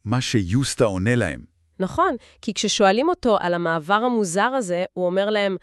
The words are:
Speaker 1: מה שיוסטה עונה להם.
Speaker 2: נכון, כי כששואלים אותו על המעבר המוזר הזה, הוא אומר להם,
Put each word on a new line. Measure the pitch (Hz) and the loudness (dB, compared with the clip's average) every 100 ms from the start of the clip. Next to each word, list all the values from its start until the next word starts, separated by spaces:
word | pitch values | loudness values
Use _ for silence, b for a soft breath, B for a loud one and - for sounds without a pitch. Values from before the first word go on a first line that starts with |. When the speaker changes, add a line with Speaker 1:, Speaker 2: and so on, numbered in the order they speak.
Speaker 1:
מה | 104 123 | -4 -2
שיוסטה | - 117 87 120 135 - | 0 0 0 0 -2 0
עונה | 117 92 104 | 0 2 0
להם. | 123 92 62 - _ _ - | 0 0 -4 -14 _ _ -8
Speaker 2:
נכון, | 185 - 370 247 b b | -4 0 0 -2 b b
כי | - | -8
כששואלים | 190 208 - 196 214 320 | -4 -2 4 4 4 2
אותו | 349 240 196 | 0 0 2
על | 175 | 0
המעבר | 175 170 165 151 | -2 -2 -2 0
המוזר | 208 254 233 190 185 | 0 2 0 0 0
הזה, | 233 262 185 175 185 | 0 0 -2 -4 -4
הוא | 180 180 | -2 0
אומר | 185 202 | 0 0
להם, | 208 196 185 | 0 -2 -4